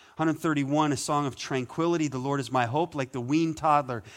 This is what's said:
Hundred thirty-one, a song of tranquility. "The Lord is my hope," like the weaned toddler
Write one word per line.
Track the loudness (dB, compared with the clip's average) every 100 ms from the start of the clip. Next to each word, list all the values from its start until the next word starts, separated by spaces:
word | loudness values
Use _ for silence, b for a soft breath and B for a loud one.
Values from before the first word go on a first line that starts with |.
| B -2
Hundred | 0 2
thirty-one, | 0 0 2 2 2
a | 0
song | 0 0
of | 0
tranquility. | -4 -4 -4 -4 -2 0 2 0
"The | -2
Lord | -2 -2
is | 0
my | 0 0
hope," | 0 -2
like | -4 -6
the | -6
weaned | 0 2 2 0
toddler | 2 2 2 -6 B